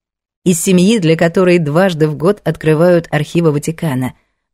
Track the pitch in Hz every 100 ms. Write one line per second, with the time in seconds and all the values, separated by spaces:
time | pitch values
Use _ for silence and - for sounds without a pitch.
0 | _ _ _ _ 180 175 196 185 185 233
1 | 160 160 170 190 180 175 143 156 196 156
2 | 156 139 156 - 165 160 156 151 175 170
3 | 165 151 151 170 165 147 160 165 160 127
4 | 127 - _ _ _